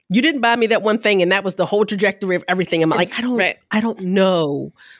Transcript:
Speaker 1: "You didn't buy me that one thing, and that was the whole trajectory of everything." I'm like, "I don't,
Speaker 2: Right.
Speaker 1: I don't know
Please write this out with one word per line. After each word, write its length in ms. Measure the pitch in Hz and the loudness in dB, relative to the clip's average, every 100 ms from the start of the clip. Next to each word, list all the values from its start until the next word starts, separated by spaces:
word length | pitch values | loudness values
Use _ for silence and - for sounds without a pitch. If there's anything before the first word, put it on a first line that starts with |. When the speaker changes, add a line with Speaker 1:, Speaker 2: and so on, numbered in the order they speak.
| - | -2
Speaker 1:
"You 140 | 196 | 0
didn't 180 | 302 277 | 2 0
buy 160 | 233 240 | 0 2
me 120 | 220 | 2
that 120 | 214 | 0
one 160 | 208 214 | 0 0
thing, 240 | 214 196 | 2 2
and 100 | 175 | 2
that 120 | 196 | 0
was 120 | 190 180 | -2 -4
the 100 | 165 | 0
whole 180 | 208 | 0
trajectory 500 | 208 202 202 196 190 180 | 0 0 -2 -2 -2 -2
of 80 | - | -2
everything." 340 | 185 170 165 | -2 0 0
I'm 60 | 160 | 2
like, 240 | 160 180 - | 2 -2 -4
"I 20 | |
don't, 160 | 247 240 | -4 0
Speaker 2:
Right. 220 | 180 - - | -2 -4 -4
Speaker 1:
I 120 | 214 | -2
don't 180 | 226 - | -2 -4
know 720 | 185 190 190 175 151 139 143 - - | -2 2 2 2 0 -4 -8 -14 -20